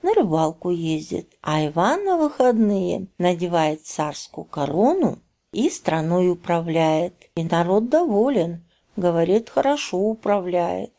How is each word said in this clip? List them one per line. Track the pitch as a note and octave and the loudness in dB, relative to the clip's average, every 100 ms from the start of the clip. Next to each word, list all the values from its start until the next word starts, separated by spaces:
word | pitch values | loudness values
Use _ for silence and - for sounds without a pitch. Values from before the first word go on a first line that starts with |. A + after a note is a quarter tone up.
на | F4 | 2
рыбалку | A4+ A3+ D#3 D#3+ D#3+ F3 | 2 2 2 0 -2 -4
ездит. | F3 E3 D#3+ D#3 - E3+ _ | -2 -2 -4 -4 -8 -8 _
А | - D#3 D3+ | -4 -2 0
Иван | D3+ F#3+ E4 | 0 0 0
на | G4 F4 | 0 0
выходные | D4+ D4 B3+ A3+ G#3+ G3 F3+ F3 F#3+ _ | 0 2 2 4 2 2 -2 -4 -8 _
надевает | F3 F3 F3+ E3+ D#3 D#3 - | -2 0 0 0 0 -2 -10
царскую | - D3+ D3+ - - | -6 -6 -6 -14 -14
корону | C3+ - C#3+ D3+ A3+ F#4+ B3 - _ _ _ | -12 -4 -2 2 2 2 0 -2 _ _ _
и | - C#4+ | -2 -2
страной | - - D#3+ D#3+ F3 F3+ | -2 -4 -2 0 2 2
управляет. | F3 - E3+ E3 D#3+ D#3+ D#3 F3 _ _ | 0 -2 -2 0 0 2 2 -2 _ _
И | - | -6
народ | E3 E3 E3+ G3 A#3 | 0 0 2 2 2
доволен, | D4+ F4 G#3 A#3+ B3+ E3+ E3+ - _ _ - | 2 2 2 2 2 0 -4 -14 _ _ -2
говорит, | F3+ E3+ E3+ G3+ A#3 | 0 2 2 2 0
хорошо | - C4+ C#4+ - F#3 | -2 0 0 -2 -2
управляет. | G#3 A3 - G3+ F3+ F3 E3+ F3+ G#3 | -2 -2 -2 -2 0 -2 0 -4 -8